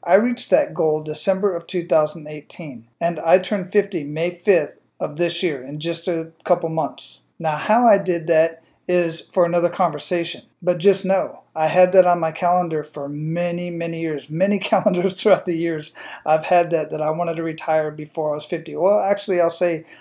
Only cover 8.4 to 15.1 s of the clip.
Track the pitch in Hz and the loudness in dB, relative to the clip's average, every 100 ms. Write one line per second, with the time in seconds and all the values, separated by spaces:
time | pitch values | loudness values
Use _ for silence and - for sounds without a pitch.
8.4 | 165 - _ _ - 180 170 160 - 190 | 2 -2 _ _ -2 0 0 -4 -4 0
9.4 | 170 175 170 170 175 147 - 175 165 - | 2 2 0 0 -2 -2 -2 -2 -2 -8
10.4 | - _ 170 175 190 190 185 190 143 - | -14 _ -4 2 4 4 2 0 -2 -8
11.4 | _ 160 156 170 185 185 180 175 160 160 | _ -2 2 4 6 6 6 4 0 0
12.4 | 175 180 175 156 147 151 139 147 156 170 | 0 2 0 -4 -4 -8 -8 -6 -4 -2
13.4 | 175 175 175 170 170 165 165 147 - 160 | -2 -4 -6 -4 -6 -4 -4 -4 -6 -2
14.4 | 196 202 - 196 208 180 185 | 0 0 0 0 2 0 0